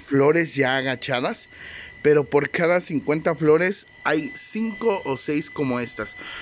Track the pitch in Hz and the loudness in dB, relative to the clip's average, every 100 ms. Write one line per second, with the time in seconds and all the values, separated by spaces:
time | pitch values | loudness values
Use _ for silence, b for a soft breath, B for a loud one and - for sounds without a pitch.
0 | - 139 139 165 160 139 127 135 131 123 | -2 2 4 4 0 0 0 0 -2 -4
1 | - 123 160 233 - B B B B - | -4 -2 -2 -6 -12 B B B B 0
2 | 147 147 139 143 143 - 165 180 175 143 | 4 4 4 2 2 0 2 2 0 -2
3 | 139 156 170 151 156 160 185 202 - - | 0 0 0 2 4 6 4 -2 -10 -6
4 | - 156 147 - - 220 226 202 226 196 | -2 0 -2 -10 -10 -6 -6 -2 -2 0
5 | - 127 - 147 - - 135 123 120 - | -2 -4 -2 -2 -4 -4 -2 -2 -4 -6
6 | 107 - B B | -10 -10 B B